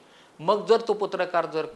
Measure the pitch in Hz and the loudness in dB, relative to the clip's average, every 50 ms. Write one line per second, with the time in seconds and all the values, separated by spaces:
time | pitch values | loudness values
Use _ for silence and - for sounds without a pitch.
0 | - - - - - - - - 151 175 214 208 175 175 226 233 233 - 208 208 | -20 -20 -20 -20 -20 -20 -18 -4 0 0 0 2 4 4 4 4 4 0 -2 -2
1 | 202 - - 180 180 175 - 170 165 156 156 160 147 - - | -2 -4 -2 -2 -2 0 0 0 0 0 -2 -4 -6 -6 -10